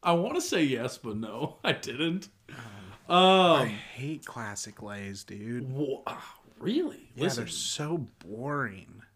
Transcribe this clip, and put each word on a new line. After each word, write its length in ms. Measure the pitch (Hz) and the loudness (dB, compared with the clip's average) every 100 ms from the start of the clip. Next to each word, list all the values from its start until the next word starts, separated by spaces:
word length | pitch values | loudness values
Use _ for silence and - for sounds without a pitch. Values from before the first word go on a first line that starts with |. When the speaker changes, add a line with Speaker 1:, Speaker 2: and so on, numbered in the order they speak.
Speaker 1:
I 100 | - | 4
wanna 280 | 175 180 339 | 4 4 -2
say 220 | - 202 | 0 2
yes, 340 | 151 123 123 - | 2 2 -2 -6
but 200 | 117 107 | -8 -6
no, 400 | 113 104 143 - | -6 -6 -8 -4
<laughs> 40 | |
I 80 | - | -2
didn't. 560 | 156 - 120 165 180 - _ - | -2 -2 -2 -2 -2 -6 _ -18
Speaker 2:
Um, 680 | - - - - - - 175 | -16 -14 -16 -18 -18 2 8
Speaker 1:
Um, 440 | 185 190 180 156 | 10 10 8 8
Speaker 2:
I 40 | 120 | 4
hate 600 | 104 - - 139 156 - | -2 -10 -10 -8 -8 -10
classic 560 | - 110 101 - 104 | -10 -8 -8 -12 -12
Lay's, 420 | 104 101 98 98 | -12 -8 -8 -10
dude. 460 | - 101 107 123 127 | -12 -12 -8 -6 -6
Speaker 1:
wha-, 320 | 131 147 - - | -4 -2 -2 -6
ah, 300 | - - - _ - | -10 -14 -20 _ -8
really? 500 | 165 262 339 - - - | -2 0 0 -6 -18 -4
Speaker 2:
Yeah, 80 | 160 | -2
Speaker 1:
Listen. 180 | 120 | -2
Speaker 2:
they're 80 | 92 | -6
so 560 | - - - 151 170 120 _ | -6 -6 -4 -2 -4 -4 _
boring. 840 | 85 107 135 147 123 95 - - - | -14 -10 -4 -2 -4 -6 -16 -20 -20